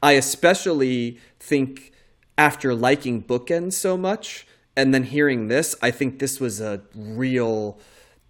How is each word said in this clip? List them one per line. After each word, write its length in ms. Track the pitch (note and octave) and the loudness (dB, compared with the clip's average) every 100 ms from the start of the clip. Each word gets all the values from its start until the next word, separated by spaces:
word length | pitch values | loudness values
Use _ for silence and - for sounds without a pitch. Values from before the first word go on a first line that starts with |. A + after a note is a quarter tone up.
I 100 | C#3+ | 4
especially 1040 | C#3 B2+ - F3 F#3+ F#3+ D#3 C3 B2 A#2+ A#2+ _ _ | 4 2 2 2 2 0 0 0 -2 -4 -8 _ _
think 520 | - C#3+ C3+ - - _ _ _ _ - | -2 -2 -2 -6 -20 _ _ _ _ 2
after 380 | D3+ - C3+ | 2 2 -2
liking 480 | A#2+ B2 C#3+ C3 A#2 | 2 2 2 0 -4
Bookends 520 | F#2+ B2 B2 E3+ F3+ | -2 -4 -2 -4 -2
so 220 | F#3+ F#3+ F#3 | -4 -2 0
much 480 | F#3 G#3 - - - _ _ - | -2 -4 -6 -16 -20 _ _ 0
and 160 | C3+ | 4
then 120 | C3+ | 4
hearing 420 | A#2+ D3 D3 B2 A2 | 2 2 2 2 0
this, 300 | C3 D#3+ - | 0 0 0
I 120 | A#2 | -2
think 260 | - C3 C3 | 0 -2 -2
this 220 | C3+ - | -6 -2
was 200 | B2+ G2+ | -4 -4
a 220 | G#2+ G2+ G2+ | -6 -8 -10
real 840 | A2 G#2+ A2+ C3 B2+ A#2 A2 G#2 G2+ - _ _ _ | -16 -10 -4 0 0 2 0 -4 -8 -18 _ _ _